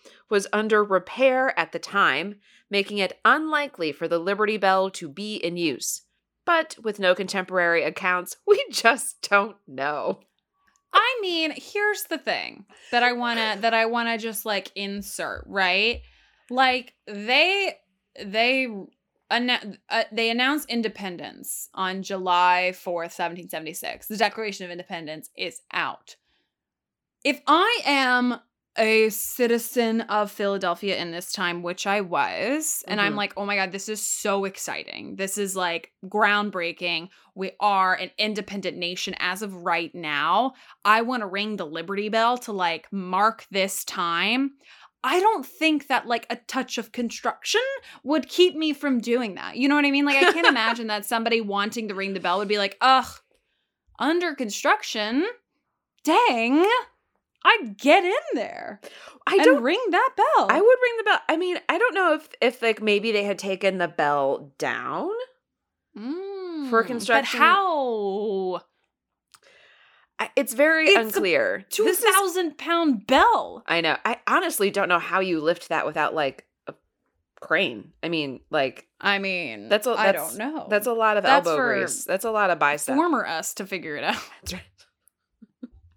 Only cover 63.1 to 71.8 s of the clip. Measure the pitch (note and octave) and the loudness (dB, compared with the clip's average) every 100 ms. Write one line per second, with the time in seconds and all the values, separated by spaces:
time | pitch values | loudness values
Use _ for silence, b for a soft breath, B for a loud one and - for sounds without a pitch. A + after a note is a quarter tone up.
63.1 | G#3 G3+ G3 G3 F#3 G3 F#3+ E3 E3+ D3 | 0 0 -2 -4 -2 0 0 -2 0 2
64.1 | C#3+ C3+ C#3 C#3+ - C#3 A#2 B2 D#3+ E4 | 2 0 -2 -6 -6 -4 -4 -6 -6 -6
65.1 | A4+ B4+ _ _ _ _ _ _ G3+ A#3+ | -6 -10 _ _ _ _ _ _ -12 -8
66.1 | E4+ G4 G4 F4+ D#4+ C4+ A3+ A3+ A#3+ G#3 | -8 -8 -10 -8 -8 0 0 0 -2 0
67.1 | A3+ A#3 B3 D#4+ G4 F#4+ D4+ B3+ A3 G3+ | 2 2 2 4 4 2 0 -2 -2 -2
68.1 | G3+ G#3+ F#3+ F#3 F3 - _ _ _ _ | -2 -2 -4 -4 -6 -10 _ _ _ _
69.1 | _ _ - b b b b b b b | _ _ -20 b b b b b b b
70.1 | - - - - A#3 D#4 D#4+ D#4 G4 A3 | -8 -4 -2 0 4 4 4 4 4 2
71.1 | F4 F#3 C#3+ G2 G2+ - - | 0 2 2 2 -2 -4 0